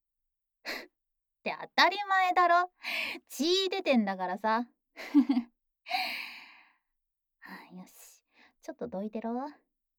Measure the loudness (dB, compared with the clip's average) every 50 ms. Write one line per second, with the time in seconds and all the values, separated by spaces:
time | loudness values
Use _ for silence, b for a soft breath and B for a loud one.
0 | _ _ _ _ _ _ _ _ _ _ _ _ _ B B B B B _ _
1 | _ _ _ _ _ _ _ _ _ -10 -8 -8 -10 -4 _ 4 4 4 4 0
2 | -2 0 2 2 4 4 4 4 6 6 6 4 4 2 -4 B B B B B
3 | B B B -12 B _ -6 -2 0 2 2 2 2 0 -2 -2 0 2 2 2
4 | 2 2 -2 -4 -4 -4 -4 -2 0 0 0 0 0 -4 _ _ _ _ _ -16
5 | -16 2 4 4 6 6 2 0 0 -2 _ _ _ _ _ _ _ B -4 -4
6 | -4 B B B B B B B B B B B B B B B B _ _ _
7 | _ _ _ _ _ _ _ _ -20 -18 -18 -18 -18 -18 -18 -20 -20 -20 -20 -20
8 | -20 -20 -20 _ _ b b b b b b b _ -16 -12 -10 -10 -10 -8 -8
9 | -8 -8 -8 -8 -6 -6 -6 -6 -6 -8 -12 -16 _ _ _ _ _ _ _